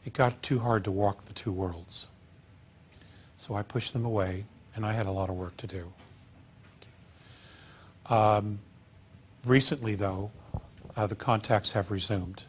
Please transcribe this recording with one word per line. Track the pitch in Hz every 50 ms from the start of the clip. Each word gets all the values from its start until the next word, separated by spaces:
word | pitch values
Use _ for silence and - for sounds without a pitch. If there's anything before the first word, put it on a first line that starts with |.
| -
It | 127
got | - - 127 123 120 -
too | - - 143 120
hard | 113 120 113 107 95
to | 107
walk | 95 98 104 101 95 -
the | - -
two | - - - 113
worlds. | 92 92 95 90 85 85 85 - - - - - - - - - - - - - - - - - - - - - - - - - - - - - -
So | - - - 107
I | 101
pushed | 101 - - 120 - - -
them | 120 117
away, | 120 110 104 95 92 92 95 104 - - - - - -
and | 110 110
I | 107
had | 110 113 107
a | 95
lot | 95 95 95 92
of | 92
work | 90 92 87 - -
to | -
do. | 98 95 92 85 87 98 - - - - - - - - - - - - - - - - - - - - - - - - - - - - - - - - - - - - - - - - - - -
Um, | 120 110 107 107 104 104 104 107 104 101 - - - - - - - - - - - - - - - - -
recently, | 120 127 139 135 - 151 139 117 110 104
though, | 95 101 98 95 92 101 104 - - - - - - - - - - - - - 117
uh, | 107
the | 95 110
contacts | - - - 117 107 - - 117 101 - -
have | - 113 95 -
resumed | 104 95 - - 107 95 90 87 95 - -